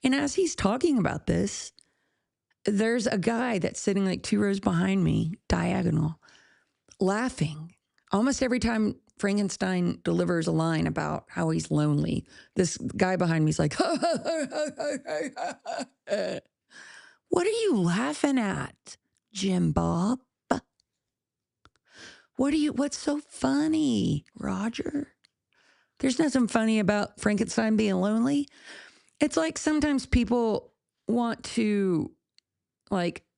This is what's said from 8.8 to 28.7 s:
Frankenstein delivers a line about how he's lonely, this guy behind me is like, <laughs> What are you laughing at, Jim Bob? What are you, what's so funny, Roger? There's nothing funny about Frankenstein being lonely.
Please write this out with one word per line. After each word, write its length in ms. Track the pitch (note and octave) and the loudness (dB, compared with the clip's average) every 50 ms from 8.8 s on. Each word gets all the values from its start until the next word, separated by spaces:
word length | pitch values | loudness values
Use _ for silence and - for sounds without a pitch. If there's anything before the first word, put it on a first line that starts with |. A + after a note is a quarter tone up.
| G#3+ G#3 - - _ _ _ | 2 0 0 -4 _ _ _
Frankenstein 800 | _ - G3+ G3 G#3 G3+ F#3+ - - - F#3 F#3 F3+ F3+ F3 F3 - _ | _ -2 0 0 0 0 -2 -2 -2 -2 0 0 0 0 0 -2 -2 _
delivers 440 | - E3+ E3+ F3 E3+ F3 E3+ D#3+ | -2 0 2 2 2 0 0 0
a 40 | E3+ | 0
line 360 | E3 D#3+ D#3+ E3 E3 D#3 E3 | 0 0 2 2 0 0 0
about 380 | E3 D#3+ D#3+ D#3 D3+ D#3 - - _ | 0 -2 -2 -2 -2 -4 -6 -8 _
how 200 | - - E3+ D#3+ | -6 -2 -2 0
he's 220 | D#3+ D#3+ D#3+ - | 0 -2 -2 0
lonely, 540 | D#3 D3 D3+ D3+ D3 C#3+ D3+ E3 C#3 C#3 - _ - - - _ _ | 0 0 2 2 2 2 0 0 -2 -4 -6 _ -18 -20 -20 _ _
this 220 | - F#3 E3+ - | 0 0 0 0
guy 380 | - - - - - F#3+ F#3 F#3+ | -6 -8 -8 -2 0 0 0 2
behind 280 | F3+ F3+ E3+ E3 D#3+ D#3 | 0 2 2 2 2 2
me 40 | D#3 | 2
is 100 | D3+ - | 2 2
like, 160 | D#3+ D3+ - - | 0 0 2 0
<laughs> 2000 | F4 E4 E4+ C#4+ - F4 E4 B3+ - - E4 D#4+ D4 - D#4 D#4 D4+ D4+ - - D#4 D4 D4 C#4 - - D4+ D4+ D#4+ C#4 - - - F3+ - - _ - - - C4 - _ _ _ - - G#3 F#3+ F#3 - - - _ _ _ _ _ - - - - - - - - _ _ _ _ | 0 0 0 0 0 0 0 -2 -2 -4 -4 -4 -4 -4 -4 -6 -6 -6 -6 -6 -6 -6 -6 -6 -8 -8 -6 -6 -6 -6 -8 -8 -8 -8 -8 -10 _ -10 -8 -8 -10 -10 _ _ _ -6 -4 -4 -2 -4 -6 -8 -10 _ _ _ _ _ -20 -20 -20 -20 -20 -20 -20 -20 _ _ _ _
What 160 | - F4+ F4 | 0 0 2
are 40 | G4+ | 2
you 280 | A4 A#4 A4+ G4+ D#4+ | 0 0 2 2 2
laughing 640 | G#3 F3+ E3+ E3+ F#3+ A#3+ C#4 D4+ - - D4 C#4 C4 | 2 2 2 2 0 0 -2 -4 0 0 2 2 2
at, 580 | A3+ G3+ F#3+ D3+ C3+ - - _ _ - - _ _ _ _ _ _ _ | 0 0 -2 -4 -6 -8 -12 _ _ -20 -20 _ _ _ _ _ _ _
Jim 400 | _ G3 F#3+ G3 F#3 F3+ F3 E3 | _ -4 -2 0 2 2 2 2
Bob? 480 | D3+ E3+ E3+ E3 E3+ E3+ F3 G#3 B3+ C4 _ _ _ _ _ _ C4 C4 - _ _ _ _ _ _ _ _ _ _ _ _ _ _ _ _ _ _ _ _ - _ _ _ _ _ - - - - - _ _ _ | 2 2 2 2 0 0 2 0 0 -2 _ _ _ _ _ _ -4 -4 -4 _ _ _ _ _ _ _ _ _ _ _ _ _ _ _ _ _ _ _ _ -20 _ _ _ _ _ -20 -20 -20 -20 -20 _ _ _
What 160 | - B3+ C#4 D4 | 0 0 2 2
are 40 | |
you, 140 | D#4+ D4 D4+ | 2 2 0
what's 260 | - - C#4 D4 - | 0 0 -2 -2 -4
so 220 | - - - D4 D4 | -4 -4 -2 -4 -4
funny, 1040 | - _ - - - B3+ C4+ C#4 D4+ D#4 D#4 D#4+ D#4 C#4 A#3 G#3 F#3 E3+ D#3 D3 - _ _ | -4 _ -14 -4 -2 0 2 2 2 2 2 2 2 2 2 2 2 2 0 -2 -4 _ _
Roger? 720 | - - - F#3+ F#3 G3+ A3+ A3+ - - - - C#4+ C#4+ - _ _ _ _ _ _ _ _ _ _ _ _ _ _ _ _ _ _ | -10 -6 -6 -4 -2 -4 -4 -4 -4 -6 -4 -4 -6 -6 -6 _ _ _ _ _ _ _ _ _ _ _ _ _ _ _ _ _ _
There's 200 | - C4+ B3 - | 0 0 2 2
nothing 280 | D#4+ D4+ B3 C4+ B3 | 0 2 4 2 2
funny 320 | G#3 - A#3 A3 A3 A3 A3 | 4 2 2 2 4 2 2
about 400 | G#3 F3 G#3 G#3 G3+ - - - | 2 2 2 0 0 -4 -8 -4
Frankenstein 560 | - G#3+ G#3 G3 A3+ - - - A3+ A3 A3 | -2 0 0 0 0 -2 0 0 0 2 2
being 200 | G#3+ A3 G#3 F#3+ | 2 2 2 2
lonely. 520 | F#3 F#3 G3+ G#3+ A3+ A#3 C4 C#4+ C#4+ C#4+ - _ - - - | 2 2 2 2 2 2 2 0 0 -2 -4 _ -20 -20 -20